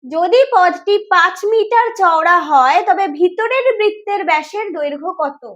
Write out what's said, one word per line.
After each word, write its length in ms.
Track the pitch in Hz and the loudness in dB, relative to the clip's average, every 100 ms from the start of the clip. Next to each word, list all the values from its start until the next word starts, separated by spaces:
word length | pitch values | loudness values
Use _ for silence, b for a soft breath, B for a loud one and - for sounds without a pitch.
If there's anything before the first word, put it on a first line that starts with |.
যদি 360 | 254 311 349 466 539 466 | -8 -4 2 4 4 4
পথটি 400 | 359 349 - 403 415 | 2 0 -2 -2 2
পাঁচ 260 | 370 349 370 415 | 2 2 0 -2
মিটার 360 | 453 427 466 480 466 | 0 2 0 0 0
চওড়া 380 | 370 320 330 349 294 | 0 2 2 0 2
হয়, 300 | 285 262 330 415 | 2 4 2 0
তবে 180 | 381 392 294 | -2 -2 0
ভিতরের 480 | 359 359 440 523 523 440 | -2 0 -2 0 0 0
বৃত্তের 420 | 427 427 - 403 339 | -2 -4 -8 -6 -2
ব্যাসের 360 | 311 302 403 427 330 | -2 -2 -8 -8 -6
দৈর্ঘ্য 340 | 294 285 320 359 | -6 -6 -10 -6
কত? 220 | 302 285 226 | -6 -8 -20